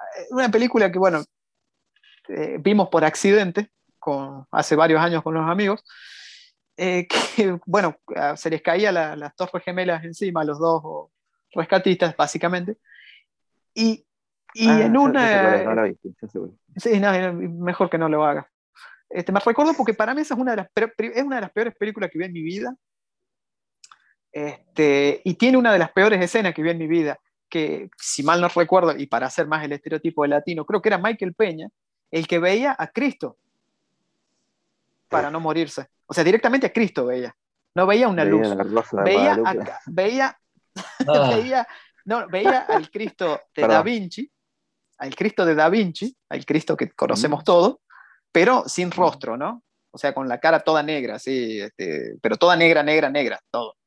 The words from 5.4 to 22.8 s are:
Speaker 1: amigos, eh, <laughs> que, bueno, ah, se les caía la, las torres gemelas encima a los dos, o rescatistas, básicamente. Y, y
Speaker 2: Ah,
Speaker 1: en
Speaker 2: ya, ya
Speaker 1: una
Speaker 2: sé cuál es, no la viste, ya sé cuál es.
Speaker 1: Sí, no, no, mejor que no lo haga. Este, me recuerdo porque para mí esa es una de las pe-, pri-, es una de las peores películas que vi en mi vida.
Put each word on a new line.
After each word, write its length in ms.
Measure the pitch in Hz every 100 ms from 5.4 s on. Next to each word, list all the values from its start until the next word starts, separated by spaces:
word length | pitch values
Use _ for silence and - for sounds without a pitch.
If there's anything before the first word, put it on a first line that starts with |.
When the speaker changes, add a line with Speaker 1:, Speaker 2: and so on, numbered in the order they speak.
| 160
Speaker 1:
amigos, 360 | 180 208 214 - - - - - - - _ _ -
eh, 300 | 185 180 180
<laughs> 260 | - - -
que, 200 | 196 175 -
bueno, 300 | 190 180 - - -
ah, 200 | 147 156
se 140 | 165
les 120 | 156
caía 280 | - 175 208
la, 240 | 175 156 151
las 220 | 147 -
torres 260 | 180 180
gemelas 400 | 180 180 180 165
encima 380 | 165 165 196 170
a 40 | 151
los 140 | 147
dos, 220 | 165 165
o 300 | 156 156 151 _ _ _ _
rescatistas, 640 | - 165 190 196 180 175 156
básicamente. 600 | 147 - 170 180 175 220 _ - - - _ _ _ _ _ -
Y, 300 | 226 220 _ _ _ _ _ 226
y 160 | 226
Speaker 2:
Ah, 100 | 220
Speaker 1:
en 100 | 226
Speaker 2:
ya, 40 | 240
ya 40 |
Speaker 1:
una 260 | 285 269 233
Speaker 2:
sé 120 | 208
cuál 140 | 190 196
es, 100 | 190
no 100 | 113
la 80 | 107
viste, 240 | - - -
ya 80 | 107
sé 100 | 95
cuál 100 | 95 - _ -
es. 80 |
Speaker 1:
Sí, 160 | 233 208
no, 140 | 202 185 185
no, 0 | 175 185 170 175
mejor 240 | 175 180
que 80 | 165
no 100 | 160
lo 160 | 151 151
haga. 260 | 147 - _ _ _ - - -
Este, 240 | - 175
me 80 | 196
recuerdo 340 | 233 233 302 311
porque 180 | 233 214
para 200 | 220 277
mí 60 |
esa 120 | 302 254
es 60 |
una 120 | 254
de 60 | 220
las 120 | 180
pe-, 140 | - 226
pri-, 240 | - 226 233
es 80 | 277
una 120 | 262
de 60 |
las 80 | 196
peores 240 | - 233 -
películas 340 | 208 208 185
que 60 | 156
vi 60 | 185
en 60 |
mi 100 | 175
vida. 320 | 160 190 247 262